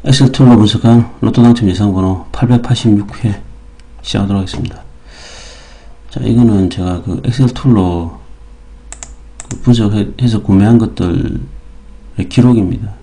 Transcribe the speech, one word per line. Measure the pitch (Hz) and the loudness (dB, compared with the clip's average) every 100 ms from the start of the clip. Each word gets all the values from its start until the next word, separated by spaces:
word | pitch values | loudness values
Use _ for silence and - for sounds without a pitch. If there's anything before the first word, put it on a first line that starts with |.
엑셀 | - 135 131 | 0 2 2
툴로 | - 131 117 | 4 6 6
분석한 | 107 110 117 117 110 - | 4 2 4 4 2 -4
로또 | 113 110 | -2 4
당첨 | 120 120 101 | 4 4 0
예상 | 90 104 | 0 -2
번호 | 95 95 95 - | 0 -2 -4 -8
팔백팔십육 | - 120 120 117 120 117 104 101 - | -4 0 0 0 -2 2 0 -2 -6
회 | 110 98 - - - - - - | -6 -6 -12 -20 -20 -20 -20 -18
시작하도록 | - 101 98 98 | -6 -4 -2 -2
하겠습니다. | 95 - - - - - - - - - - - - - - - - | -4 -8 -10 -10 -20 -20 -20 -20 -20 -20 -20 -20 -20 -20 -20 -20 -14
자, | 131 | -8
이거는 | 113 113 117 104 92 | 0 2 4 2 0
제가 | 92 90 87 | -2 -6 -6
그 | - 90 | -6 -6
엑셀 | - 123 127 | -4 0 0
툴로 | - 135 107 92 87 85 - - - - - - - - - - - - - - | 0 2 2 2 -2 -8 -12 -20 -20 -20 -20 -20 -20 -20 -20 -20 -20 -20 -20 -14
그 | - | -4
분석해서 | - 117 104 104 101 - 123 107 | 0 2 2 -2 -4 -2 -2 -2
구매한 | 101 98 104 117 | 2 2 4 4
것들의 | 110 - 90 - - - 139 - - - - - - - 92 | 2 -2 -4 -2 -4 -6 -10 -16 -18 -20 -20 -20 -14 -8 -2
기록입니다. | - 120 117 92 - - - | 2 4 4 0 -4 -8 -12